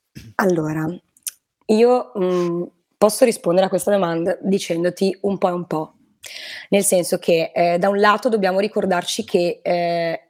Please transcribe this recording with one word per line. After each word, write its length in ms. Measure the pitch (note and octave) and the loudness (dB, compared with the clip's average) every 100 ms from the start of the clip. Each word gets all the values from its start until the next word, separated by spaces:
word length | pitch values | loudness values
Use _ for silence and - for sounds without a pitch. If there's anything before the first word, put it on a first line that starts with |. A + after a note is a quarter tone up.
| _ - A2+ - | _ -20 -10 -4
Allora, 500 | F#3+ E3+ D#3 D#3 D#3+ F3+ - _ - - _ _ - | 0 0 -2 -4 -6 -8 -16 _ -16 -16 _ _ 0
io, 440 | G#3+ A#3+ B3 A#3+ G#3+ | 4 4 4 -2 -4
mm, 440 | F3+ F3+ F3 E3+ F3 _ _ _ | -2 0 -2 -4 -6 _ _ _
posso 280 | G#3 - B3 | 2 4 2
rispondere 420 | G#3+ F3 F3+ F#3+ | 2 0 2 2
a 20 | |
questa 220 | F#3 G3+ | 0 0
domanda 460 | G3+ E3+ E3 F3+ F3+ | 0 0 -2 -2 -2
dicendoti 760 | E3+ F#3+ - E3 F3 F3 G3 - | -2 -2 -2 -2 -2 0 -2 -2
un 160 | G3+ F#3+ | -4 -2
po' 100 | F#3+ | -2
e 40 | |
un 140 | F3 E3+ | -2 -4
po'. 260 | D#3 D#3 _ _ _ - - - - - | -6 -6 _ _ _ -20 -16 -16 -16 0
Nel 140 | G3+ | 0
senso 340 | F#3+ F#3 E3+ F3+ | 2 0 0 -2
che, 340 | - E3 D#3+ - | 2 0 0 0
eh, 220 | F3 F3 | 0 2
da 100 | G3 | 0
un 80 | G3+ | 4
lato 320 | G#3 G#3 B3+ | 4 4 0
dobbiamo 300 | A3 F#3+ F#3 | 0 0 0
ricordarci 640 | G#3 G#3+ F#3+ F3+ F3+ - | -2 -2 -2 -2 -2 -6
che, 380 | - F3+ F3 - | -2 0 0 -2
eh, 560 | E3+ F3 E3+ E3+ E3 D#3+ | -2 -2 -2 -2 -4 -6